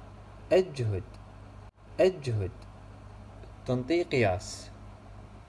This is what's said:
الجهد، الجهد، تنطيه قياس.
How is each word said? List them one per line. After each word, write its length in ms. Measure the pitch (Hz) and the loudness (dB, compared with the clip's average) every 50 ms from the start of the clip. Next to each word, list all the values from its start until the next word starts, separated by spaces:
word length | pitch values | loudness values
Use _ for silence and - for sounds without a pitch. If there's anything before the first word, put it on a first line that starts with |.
| - - - - - - - - - - 156 | -16 -16 -16 -16 -16 -16 -16 -8 2 6 8
الجهد، 500 | 185 190 180 147 - 120 107 101 92 - - - - - - - - - - - - - - - - - - - - | 8 6 6 2 -2 0 0 0 -2 -2 -6 -12 -16 -16 -18 -18 -18 -18 -18 -16 -16 -18 -18 -18 -20 -20 -2 4 6
الجهد، 500 | 160 190 185 160 139 131 113 104 95 90 - - - - - - - - - - - - - - - - - - - - - - - | 6 6 6 4 -2 -2 0 0 0 -2 -4 -8 -14 -18 -18 -18 -18 -18 -18 -16 -16 -16 -16 -16 -16 -16 -16 -16 -16 -16 -16 -6 -2
تنطيه 380 | - 127 127 123 123 - - 175 | 0 0 2 2 2 2 2 2
قياس. 680 | - - 131 113 98 90 95 - - - - - - - - - - - - - - - - - - - - - | 4 4 6 6 6 4 2 -2 -6 -10 -12 -12 -14 -16 -16 -16 -18 -18 -18 -18 -18 -16 -16 -16 -16 -18 -18 -20